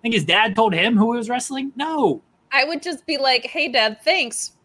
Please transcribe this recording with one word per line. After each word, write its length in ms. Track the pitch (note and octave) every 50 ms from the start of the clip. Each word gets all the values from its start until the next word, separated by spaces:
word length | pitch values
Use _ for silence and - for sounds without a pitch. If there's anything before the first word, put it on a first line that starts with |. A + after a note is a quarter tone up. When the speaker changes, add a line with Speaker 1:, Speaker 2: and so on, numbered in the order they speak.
| -
Speaker 1:
Think 100 | A#3 A#3
his 100 | G#3 D3+
dad 320 | D#3+ F3 G3+ A3 A3 G3
told 180 | G#3+ A3+ G#3+ F#3
him 220 | E3 F3+ A3+ A#3+
who 160 | G3+ G#3 A3+
he 60 | A#3 A#3+
was 100 | A3+ G#3+
wrestling? 460 | A#3+ B3+ B3+ - C4+ C4+ C4 C#4 -
No. 460 | A#3+ C#4+ D#4+ D#4+ D4+ B3+ F#3 G3+ D#3+ - _ _ _ _ _
Speaker 2:
I 140 | C4 C#4 C4+
would 180 | D4 E4 - -
just 220 | F4+ E4 B3+ - -
be 100 | D#4 C#4
like, 280 | C4+ C4+ B3+ B3 B3 B3
"Hey, 200 | - E4 D4 D#4
Dad, 320 | A#3+ C4 A3 A3 G#3+ - -
thanks, 500 | D#4 F#4 F#4+ C#4+ A#3 - - - - - _ _